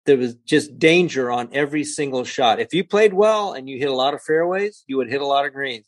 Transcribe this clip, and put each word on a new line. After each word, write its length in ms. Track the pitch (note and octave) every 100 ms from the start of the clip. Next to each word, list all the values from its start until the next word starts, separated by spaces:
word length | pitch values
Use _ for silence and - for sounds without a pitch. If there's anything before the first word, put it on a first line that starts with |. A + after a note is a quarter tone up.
| -
there 100 | C3+
was 160 | B2 A#2
just 420 | - D3+ - B2+
danger 500 | D#3+ F3 E3+ C3 B2
on 200 | B2 A#2+
every 320 | C#3 C#3+ D3+
single 400 | D3 - C#3+ B2+
shot. 360 | A#2+ - B2 G#2
If 140 | -
you 100 | F3
played 300 | F#3 G3+ G#3+
well 400 | F#3+ G#3+ G#3+ G3+
and 160 | C3 C3
you 80 | C3
hit 120 | C#3
a 40 |
lot 220 | C3 C3+ C#3+
of 80 |
fairways, 600 | - D#3 F3 F#3 G3+ - -
you 100 | C3+
would 120 | A#2
hit 120 | C#3
a 60 | C#3
lot 180 | C#3 C#3+
of 80 |
greens. 320 | C3+ C3+ A2+